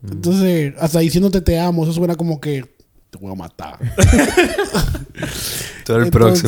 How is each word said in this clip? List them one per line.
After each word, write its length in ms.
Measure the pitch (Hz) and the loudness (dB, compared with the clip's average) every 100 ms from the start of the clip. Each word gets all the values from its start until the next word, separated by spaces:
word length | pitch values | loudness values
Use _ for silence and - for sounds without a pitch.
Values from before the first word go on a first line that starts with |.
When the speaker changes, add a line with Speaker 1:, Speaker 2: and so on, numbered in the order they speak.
Speaker 1:
Mm. 100 | 104 | -12
Speaker 2:
Entonces, 640 | 101 170 190 185 170 143 143 | -6 0 2 2 2 -2 -2
hasta 220 | 160 165 | -2 2
diciéndote 400 | 165 170 196 190 | 2 2 2 2
"te 180 | 165 165 | 0 0
amo", 260 | 175 165 | 0 0
eso 100 | 160 | 0
suena 240 | 165 175 165 | 0 -2 0
como 240 | 170 156 | -2 -4
que 240 | 151 139 - _ _ _ _ | -4 -6 -8 _ _ _ _
"te 80 | 92 | -18
voy 140 | 98 | -14
a 40 | 95 | -12
matar". 440 | 85 - 78 73 | -14 -14 -16 -8
<laughs> 160 | 123 659 - - 285 359 330 339 392 185 143 - - - - - - - - - - | -6 2 4 6 4 2 0 0 -4 -2 -2 -4 -8 -12 -10 -10 -10 -10 -12 -12 -2
Speaker 1:
Tú 80 | |
eres 140 | 117 170 | 0 2
el 60 | |
Speaker 2:
Entonces, 280 | 139 113 180 | 4 4 4